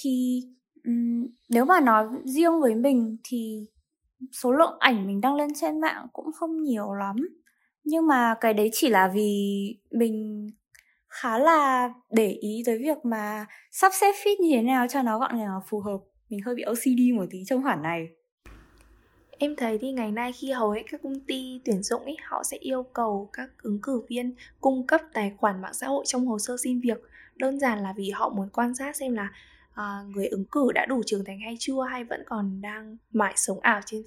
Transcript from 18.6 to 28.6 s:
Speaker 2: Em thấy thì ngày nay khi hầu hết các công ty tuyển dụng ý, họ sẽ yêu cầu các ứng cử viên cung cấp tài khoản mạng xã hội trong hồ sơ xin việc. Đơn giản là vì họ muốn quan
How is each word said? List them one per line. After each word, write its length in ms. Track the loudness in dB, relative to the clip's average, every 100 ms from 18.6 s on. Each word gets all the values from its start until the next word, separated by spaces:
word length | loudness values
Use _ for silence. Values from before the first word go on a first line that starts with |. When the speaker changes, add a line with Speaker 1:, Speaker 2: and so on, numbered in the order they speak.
| -20 _ _ _ _ _ _ -4
Speaker 2:
Em 160 | -4 -2
thấy 220 | -2 -2
thì 140 | -4
ngày 200 | -4 -4
nay 200 | -4 -6
khi 200 | -6 -6
hầu 200 | 0 0
hết 120 | -2 -6
các 100 | -10
công 160 | -8 -8
ty 420 | -6 -6 -8 -8 -2
tuyển 180 | -2
dụng 220 | -2 -4 -6
ý, 100 | -12
họ 200 | -6 -6
sẽ 140 | -6 -8
yêu 260 | -6 -6
cầu 460 | -4 -2 -2 -2 -6
các 160 | -12 -14 _
ứng 180 | -4 -4
cử 200 | -2 -4 -4
viên 260 | -6 -6 -8 -16 _
cung 260 | 0 0 2
cấp 140 | 0 0
tài 200 | -4 -4 0
khoản 240 | 0 0
mạng 120 | -8
xã 140 | -8 -4
hội 160 | -4 -2
trong 200 | -2 0
hồ 120 | -2
sơ 180 | -4 -4
xin 160 | -2 0
việc. 220 | 0 -2 -6 -20 -16 -2
Đơn 240 | -2 0
giản 240 | 0 0
là 100 | -4 -4
vì 120 | -6
họ 200 | -2 -2
muốn 200 | -2 -4
quan 260 | -2